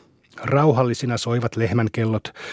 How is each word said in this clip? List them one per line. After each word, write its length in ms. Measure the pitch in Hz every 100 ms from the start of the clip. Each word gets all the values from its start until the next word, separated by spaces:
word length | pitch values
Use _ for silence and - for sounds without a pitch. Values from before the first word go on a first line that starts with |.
| - _ _ -
Rauhallisina 760 | - 139 156 135 123 117 123 117
soivat 380 | 120 120 120 -
lehmän 320 | 113 117 110
kellot, 320 | - 110 110 - - -